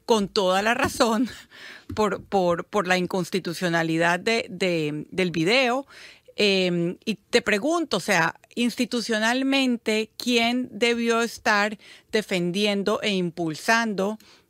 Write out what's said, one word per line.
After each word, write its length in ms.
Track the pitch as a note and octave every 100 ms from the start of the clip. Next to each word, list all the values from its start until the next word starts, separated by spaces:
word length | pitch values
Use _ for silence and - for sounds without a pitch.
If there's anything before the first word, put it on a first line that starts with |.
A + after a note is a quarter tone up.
| -
con 240 | A3+ G3
toda 320 | G#3+ F#3 F#3
la 120 | G#3+
razón 540 | A#3+ C#4 - A#3+ A3 A#3 - - -
<laughs> 360 | - - - -
por, 280 | G#3 F#3
por, 420 | - G3+ F3 E3+ -
por 220 | G#3 F3+
la 100 | F#3
inconstitucionalidad 1200 | F3+ F#3+ E3+ F#3+ F3+ E3 F3+ E3 E3 D#3+ E3+ F3+
de, 260 | G3+ A3+ -
de, 560 | F3+ F#3+ E3+ D3+ D3+ -
del 200 | - F#3
video. 540 | D#3+ D#3+ B3+ B3 B3+ C4+ - - - _ -
Em, 600 | G#3 F#3+ F#3 F3 E3+ -
y 120 | - G3+
te 260 | - A#3+
pregunto, 560 | G#3 G3+ C4+ E4+ D#4 G3+
o 20 |
sea, 400 | - F3+ D#3+ - _ -
institucionalmente, 1600 | A#3+ - A#3+ A#3+ G#3 G#3+ A3 B3+ C4+ C4+ C4 A#3 - G#3+ A3 -
¿quién 520 | B3 A#3 A#3 B3 B3
debió 500 | G#3 A#3 A#3 A#3 A3+
estar 560 | A#3 - A#3 G#3 G#3+ G#3+ - - -
defendiendo 880 | A3 - F#3 F3 F3+ G#3 G3+ G3 G#3+
e 100 | G#3+
impulsando 1080 | F#3+ F3 D#3 E3 D3+ - A3+ A3+ F#3 F#3+ A3 - - _